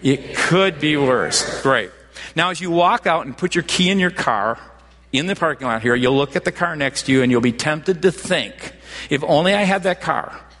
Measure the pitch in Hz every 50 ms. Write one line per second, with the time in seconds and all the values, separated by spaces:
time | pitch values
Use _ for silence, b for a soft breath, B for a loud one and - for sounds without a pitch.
0 | - 135 135 135 - - - - - - 165 180 196 196 180 147 139 151 151 147
1 | 143 131 127 120 95 78 - - - - - - - 135 135 123 107 90 - -
2 | - - B B B B B 160 165 180 185 160 180 185 165 170 175 175 214 240
3 | - 196 170 160 139 131 127 - - 180 - 175 165 - - - 180 180 190 196
4 | 185 180 175 - - - 120 107 98 110 113 - - - - - - - - -
5 | _ _ - 131 147 180 196 190 - 165 147 135 135 127 117 113 110 123 120 127
6 | 123 123 135 135 139 139 - 139 - - 156 - 180 170 170 151 143 139 135 -
7 | - - 135 131 131 123 127 120 117 123 117 120 - 151 151 156 151 - 190 165
8 | 156 185 165 - - - 185 165 120 101 92 - - - - B B B B B
9 | B B - 135 151 - 160 147 165 180 202 202 208 185 190 196 180 190 180 -
10 | - 170 151 120 - - - - - - - -